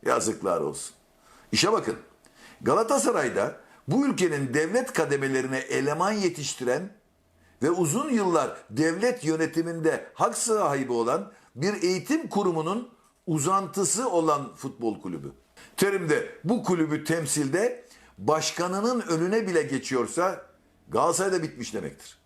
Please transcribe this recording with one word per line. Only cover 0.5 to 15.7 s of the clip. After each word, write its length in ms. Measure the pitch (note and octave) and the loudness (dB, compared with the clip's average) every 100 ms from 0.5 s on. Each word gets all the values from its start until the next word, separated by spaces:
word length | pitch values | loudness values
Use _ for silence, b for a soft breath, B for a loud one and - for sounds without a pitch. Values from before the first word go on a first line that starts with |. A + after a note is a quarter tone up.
| E2+ | 0
olsun. 340 | D2 - - - _ _ b b b | -2 -6 -12 -16 _ _ b b b
İşe 200 | - F3+ | 0 2
bakın. 240 | A3 - - - _ B B B B | 2 0 -6 -10 _ B B B B
Galatasaray'da 920 | - D#3+ A3 C#4 G#3 E3 C3 F#2+ A2 - B B - | 2 2 4 2 2 2 0 0 -2 -2 B B -2
bu 180 | F#3+ C#4 | 2 2
ülkenin 480 | G3+ F3+ D3+ C3+ | 2 0 0 0
devlet 400 | C3 D#3+ A3 B3 | 0 2 0 0
kademelerine 640 | - D3+ C#3 C3+ C3 C3 C3 | -2 0 2 2 0 0 -4
eleman 540 | C3 C3+ C#3 D3+ F#3 | -2 0 0 0 0
yetiştiren 840 | G#3+ F#3+ E3 C#3 - B2 C3 F#3+ - _ _ _ b b b | 2 0 -2 -8 -4 -2 -2 -2 -14 _ _ _ b b b
ve 80 | C3 | 0
uzun 380 | E3+ E3 F#3 D4+ | 2 2 0 0
yıllar 480 | A#3 F#3+ E3 C3 - - | 2 4 2 0 -4 -10
devlet 540 | G#2+ D#3 E3 A#3 - | 0 0 2 0 0
yönetiminde 840 | D3 D#3+ D#3+ E3 E3 E3 D#3+ C3 - | -2 0 0 0 -2 0 0 0 -4
hak 240 | - F#3+ A3+ | -2 -2 0
sahibi 540 | - G#3+ F3 C#3 B2+ | 0 2 2 0 0
olan 400 | A#2+ A#2 D3+ G3 B B - | 0 2 0 -2 B B -4
bir 280 | E3 G#3 | -2 0
eğitim 460 | F3 F#3 - D#4 C4+ | 0 0 0 -2 0
kurumunun 600 | G3+ G3 D#3+ D#3 G#3 A#3+ b b _ - | 0 0 0 0 -4 -6 b b _ -2
uzantısı 840 | D#3 C#3+ F#3+ F#3 E3 F3+ - B3+ | 0 2 0 0 -2 0 0 0
olan 460 | F3 D#3+ D3 C#3 - | 2 2 2 -2 -10
futbol 460 | C3+ - A#2 G#2 | -12 -4 -4 -4
kulübü. 300 | F#2 E2 C#2 - _ B B | -8 -10 -10 -16 _ B B